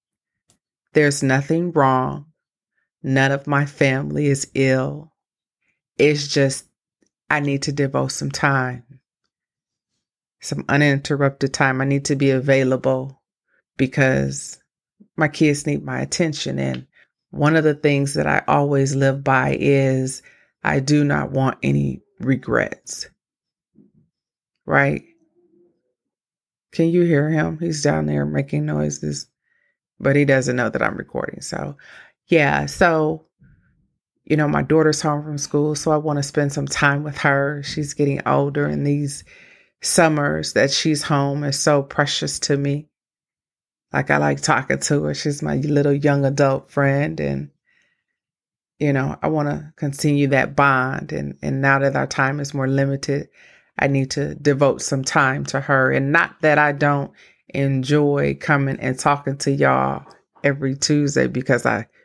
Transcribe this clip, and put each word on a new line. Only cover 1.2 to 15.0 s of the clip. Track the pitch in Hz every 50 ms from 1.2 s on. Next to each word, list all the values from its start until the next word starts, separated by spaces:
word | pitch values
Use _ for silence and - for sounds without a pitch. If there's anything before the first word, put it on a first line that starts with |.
| 139
nothing | 135 131 139 139 - 160 165 175 175
wrong. | 165 156 135 135 131 127 131 139 143 147 147 _ _ _ _ _ _ _ _ _ _ _ _ _ _ _
None | - 135 135 135 135 139
of | 139 139 -
my | 147 143 139 147
family | 143 - - 147 135 131 135 147 147 147 143 151
is | 143 139 139 - - -
ill. | 135 135 131 131 131 131 139 147 151 151 - _ _ _ _ _ _ _ _ _ _ _ _ _ _ _ _ _
It's | - 131 151 147 147 143
just, | - - 147 139 135 131 - - _ _ _ _ _ _ _ _ _ _ _ _ -
I | 151 147
need | 143 143 139 139 -
to | 151
devote | 139 143 139 135 139 131 135 131
some | - - 147 139
time, | 139 - - 143 139 131 127 127 123 123 - _ 131 - _ _ _ _ _ _ _ _ _ _ _ _ _ _ _ _ _ _ _ _ _ _ _ _ _ _ _ _
some | - - 139 147 135 -
uninterrupted | 120 143 147 147 139 139 139 - 151 139 143 135 139 - 139 131
time. | - - 147 131 127 131
I | 135
need | 139 139 139 139
to | - 147
be | 135 143 135
available | 131 131 135 139 135 135 135 127 131 127 135 131 131 131 131 139 131 _ _ _ _ _ _ _ _ _ _ _ _
because | - 135 131 - 147 135 131 131 135 139 139 139 139 - - - _ _ _ _ _ _ _ _ _